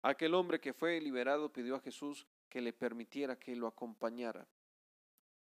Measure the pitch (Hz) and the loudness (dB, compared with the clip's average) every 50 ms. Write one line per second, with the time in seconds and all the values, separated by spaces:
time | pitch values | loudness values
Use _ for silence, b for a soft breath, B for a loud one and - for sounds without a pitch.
0 | - 127 139 - 160 160 170 185 180 170 160 160 - 139 123 - 160 170 170 165 | 4 2 4 4 4 4 6 4 6 4 2 0 0 -4 -2 0 2 2 2 2
1 | 156 143 131 123 123 131 143 147 151 139 - 131 120 123 135 131 - 135 113 - | 0 0 0 2 4 4 4 2 2 -2 -4 -4 -2 -2 -2 -2 -4 -10 -10 -6
2 | 147 143 143 - - _ _ _ _ _ - 127 123 117 113 _ 131 120 113 117 | -8 -8 -8 -8 -14 _ _ _ _ _ -6 -2 -2 -2 -2 _ -2 -2 -2 -4
3 | 113 _ - 139 143 131 127 123 - - 123 120 117 113 - - 123 117 107 _ | -10 _ -4 -4 -2 -2 -4 -6 -6 -8 -4 -2 -2 -4 -4 -4 -8 -8 -4 _
4 | - 113 117 123 123 113 104 90 - _ _ _ _ _ _ _ _ _ _ _ | -4 -4 -2 -2 -4 -4 -4 -8 -12 _ _ _ _ _ _ _ _ _ _ _
5 | _ _ _ _ _ _ _ _ | _ _ _ _ _ _ _ _